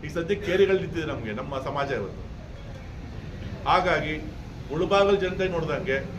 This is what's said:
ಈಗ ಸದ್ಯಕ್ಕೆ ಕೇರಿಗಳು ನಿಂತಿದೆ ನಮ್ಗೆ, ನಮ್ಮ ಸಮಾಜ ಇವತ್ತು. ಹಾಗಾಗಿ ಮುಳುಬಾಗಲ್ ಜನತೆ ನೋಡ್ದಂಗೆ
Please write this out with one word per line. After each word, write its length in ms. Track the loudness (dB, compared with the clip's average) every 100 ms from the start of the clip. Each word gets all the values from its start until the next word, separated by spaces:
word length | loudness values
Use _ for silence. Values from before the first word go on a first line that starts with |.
ಈಗ 80 | -4
ಸದ್ಯಕ್ಕೆ 320 | -4 0 0 2
ಕೇರಿಗಳು 340 | 6 6 6
ನಿಂತಿದೆ 260 | 0 -2 -4
ನಮ್ಗೆ, 260 | -4 -4
ನಮ್ಮ 280 | -4 -4 -4
ಸಮಾಜ 300 | -2 -2 0
ಇವತ್ತು. 320 | 0 -2 -6 -10 -10 -12 -12 -10 -10 -10 -10 -10 -10 -10 -8 -8 -4 4
ಹಾಗಾಗಿ 480 | 4 4 2 0 -4 -6 -10 -12 -10 -6
ಮುಳುಬಾಗಲ್ 480 | 0 4 6 6 6
ಜನತೆ 300 | 2 0 0
ನೋಡ್ದಂಗೆ 520 | 0 0 -2 0 0 -2